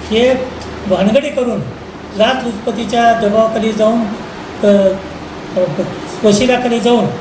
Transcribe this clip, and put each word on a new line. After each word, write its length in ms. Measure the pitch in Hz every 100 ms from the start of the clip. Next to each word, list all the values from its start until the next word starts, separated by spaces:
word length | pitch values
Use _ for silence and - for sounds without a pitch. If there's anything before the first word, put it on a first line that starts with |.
| -
हे 240 | 220 254 254 - - - - 202
भानगडी 420 | 180 196 269 294
करून 320 | - 247 208 - - - - - 202
लाचलुचपतीच्या 1120 | 226 262 240 208 - 208 208 240 233 226 208
दबावाखाली 440 | 220 220 220 220
जाऊन, 280 | 214 220 233 208 214 - - - -
अ, 260 | 202 202 190 190 - - - - - 185 175 147 175 - - -
वशिलाखाली 560 | 214 202 247 247 247 233
जाऊन 240 | 233 233 151 -